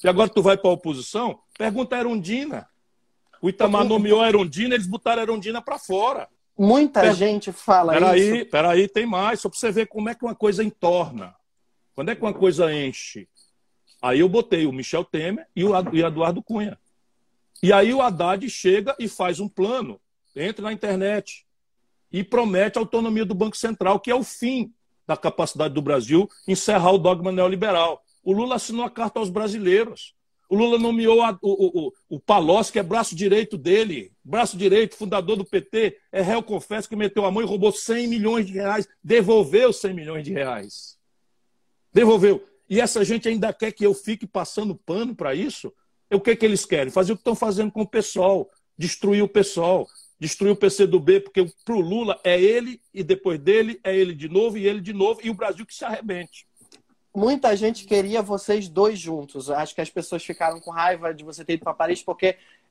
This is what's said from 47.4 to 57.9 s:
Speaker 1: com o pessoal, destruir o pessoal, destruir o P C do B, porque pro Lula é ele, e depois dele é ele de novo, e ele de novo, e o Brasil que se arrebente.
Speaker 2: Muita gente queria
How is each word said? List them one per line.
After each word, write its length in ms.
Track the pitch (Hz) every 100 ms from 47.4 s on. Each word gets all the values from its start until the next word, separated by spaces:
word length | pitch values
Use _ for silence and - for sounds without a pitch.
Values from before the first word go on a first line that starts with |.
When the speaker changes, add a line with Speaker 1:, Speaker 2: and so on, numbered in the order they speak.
| 220 190 214
Speaker 1:
com 80 | 220
o 80 | 202
pessoal, 640 | 226 202 196 185 190 - _ _ -
destruir 460 | 165 - 202 208
o 60 | 202
pessoal, 600 | 208 196 - 170 185 110 _ _ _
destruir 300 | 156 - 202
o 40 | 202
P 140 | 196
C 160 | 196 190
do 140 | 175
B, 180 | 147 196
porque 260 | 196 196 175 -
pro 160 | - 226
Lula 360 | 165 220 220 185
é 180 | 180 180
ele, 400 | 196 240 240 240 _
e 80 | 196
depois 380 | 170 185 196 156
dele 400 | 147 214 226 233
é 100 | 196 190
ele 180 | 185
de 140 | 156 156
novo, 280 | 185 226 208
e 120 | 196
ele 120 | 208
de 120 | 180
novo, 280 | 202 196 220
e 80 | 226
o 60 |
Brasil 320 | 196 220 180 220
que 80 |
se 100 | -
arrebente. 600 | 339 - 220 180 165 - _ _ _ _ _ _ _
Speaker 2:
Muita 440 | 196 220 285 240 202
gente 280 | 220 226
queria 380 | 196